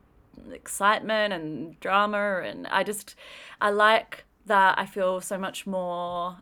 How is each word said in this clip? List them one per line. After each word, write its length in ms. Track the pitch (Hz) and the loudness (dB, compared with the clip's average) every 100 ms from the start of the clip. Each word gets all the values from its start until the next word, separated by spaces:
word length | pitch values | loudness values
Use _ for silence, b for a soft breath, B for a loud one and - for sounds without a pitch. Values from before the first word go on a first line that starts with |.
| _ _ _ - - | _ _ _ -20 -18
excitement 840 | 87 - - 202 214 208 220 208 | -16 -12 0 2 2 0 0 0
and 460 | 180 156 143 160 151 | -2 -6 -8 -10 -8
drama, 600 | 185 196 208 208 208 185 110 | 0 2 2 0 -2 -2 -4
and 220 | 87 85 | -8 -2
I 160 | 190 | -2
just, 320 | 190 214 - B B B B - | 0 -4 -12 B B B B -2
I 80 | 208 | 0
like 540 | 208 214 220 - - - _ - | 4 6 4 0 -14 -20 _ 0
that 320 | 202 190 - | 4 6 4
I 80 | 196 | -2
feel 360 | 202 185 185 | -2 -2 -2
so 160 | 185 190 | -6 -6
much 280 | 190 - 202 | -6 -8 -6
more, 720 | 190 180 175 175 175 175 180 | -6 -4 -6 -6 -6 -8 -8